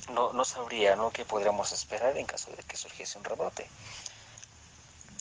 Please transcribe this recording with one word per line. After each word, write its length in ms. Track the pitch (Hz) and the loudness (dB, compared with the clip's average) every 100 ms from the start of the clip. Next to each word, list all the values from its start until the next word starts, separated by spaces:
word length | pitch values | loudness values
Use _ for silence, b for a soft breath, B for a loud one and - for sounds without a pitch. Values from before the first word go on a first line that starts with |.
| - | -4
no, 180 | - - | 2 2
no 140 | 123 131 | 4 0
sabría, 500 | - 120 117 101 98 | 0 -4 4 6 6
¿no?, 160 | 113 | 4
qué 140 | - - | 0 -2
podríamos 460 | 107 104 101 95 | 2 4 4 0
esperar 460 | 95 - 107 123 151 | -4 -4 2 2 2
en 80 | 120 | -2
caso 260 | - - | -6 -10
de 120 | - | -12
que 140 | - - | -10 -10
surgiese 400 | - - - - | -10 -10 -10 -8
un 80 | - | -6
rebrote. 420 | - 180 - - - B B B B B B - - - - - - - - | -2 -2 -4 -12 -14 B B B B B B -20 -20 -20 -20 -20 -20 -18 -16